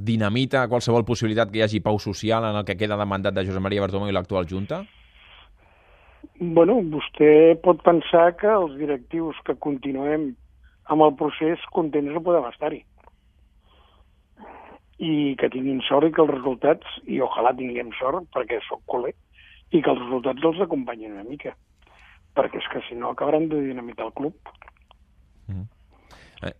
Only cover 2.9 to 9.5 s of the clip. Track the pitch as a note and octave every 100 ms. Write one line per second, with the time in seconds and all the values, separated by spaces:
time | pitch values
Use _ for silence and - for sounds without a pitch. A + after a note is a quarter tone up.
2.9 | G#2 G2+ G2 G2+ G2 F#2+ F#2+ F#2+ G2+ G2
3.9 | G2 G2+ F#2+ F2 F#2+ E2+ F#2 G2+ E3 G#3
4.9 | _ _ _ - - - _ _ _ _
5.9 | _ _ _ - _ F3 E3 E3+ A#3+ E3+
6.9 | D3+ - - D3+ D3+ E3 E3 F3+ E3 -
7.9 | E3+ - E3+ E3+ F3 G#3 G#3+ E3 C3+ D3
8.9 | C#3 A#2+ E3 E3 C#3 -